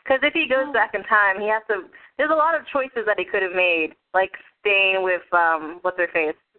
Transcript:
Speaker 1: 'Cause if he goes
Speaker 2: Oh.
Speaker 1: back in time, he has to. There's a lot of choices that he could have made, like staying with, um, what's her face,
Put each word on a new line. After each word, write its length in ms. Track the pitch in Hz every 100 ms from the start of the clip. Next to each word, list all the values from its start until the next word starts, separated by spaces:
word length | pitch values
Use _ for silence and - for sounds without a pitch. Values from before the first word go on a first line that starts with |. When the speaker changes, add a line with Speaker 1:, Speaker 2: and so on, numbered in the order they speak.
| -
Speaker 1:
'Cause 120 | 269
if 100 | 285
he 140 | 330 285
goes 180 | 262 277
Speaker 2:
Oh. 40 |
Speaker 1:
back 220 | 240 220 208
in 80 |
time, 360 | 196 214 202 190
he 80 | 208
has 120 | 220 214
to. 200 | 202 165 - - -
There's 140 | 302
a 20 |
lot 220 | 311 311 320
of 100 | -
choices 320 | 277 262 233 208
that 140 | 196
he 60 | 185
could 180 | 208
have 100 | 185
made, 400 | 185 180 165 156 - _ 185
like 160 | 190 - - _
staying 420 | 208 196 190 190
with, 180 | 185 175 - 175
um, 440 | 165 160 156 175
what's 160 | 180 180
her 80 | 170
face, 300 | 170 156 165 _